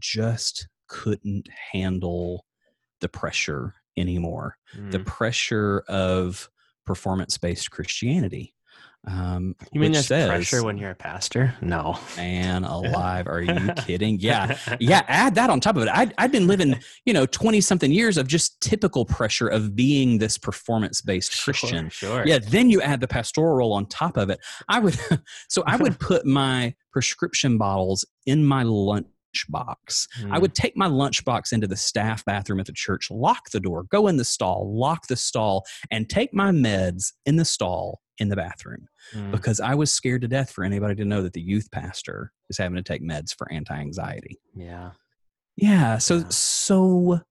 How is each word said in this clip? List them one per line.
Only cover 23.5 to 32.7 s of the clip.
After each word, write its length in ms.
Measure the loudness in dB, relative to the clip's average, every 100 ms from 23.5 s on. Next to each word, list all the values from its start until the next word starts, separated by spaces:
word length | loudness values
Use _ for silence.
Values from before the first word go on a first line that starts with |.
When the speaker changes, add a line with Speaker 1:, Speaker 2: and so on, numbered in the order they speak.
| 2
Speaker 1:
role 160 | 2
on 140 | 0 -2
top 300 | -4 -2 0
of 140 | -2
it. 80 | -2 -8 -12 -2
I 100 | 2
would, 180 | 2 0 0 -2
<laughs> 260 | -2 -20 -6
so 160 | -2 0
I 100 | 2
would 220 | 2 0
Speaker 2:
<laughs> 0 |
Speaker 1:
put 240 | 0 2
my 480 | 4 2 2 0 -2 -6 _
prescription 640 | -4 -2 -2 -4 0 2 2
bottles 460 | 2 0 0 -2 -4 _ 0
in 180 | 2
my 180 | 4 4
lunchbox. 440 | 2 2 2 0 -4 _ _
I 1040 | -8 -6 -8 -10 -14 -6 -6 -6 -8 -4 0
Speaker 2:
Mm. 20 |
Speaker 1:
would 120 | 0
take 220 | 0 -2 0
my 100 | 2
lunchbox 640 | 2 2 0 -2 -2 0
into 140 | -2 -2
the 80 | -4
staff 480 | -2 -2 -2 -2
bathroom 360 | -2 -4 -2 -4
at 60 |
the 60 | -4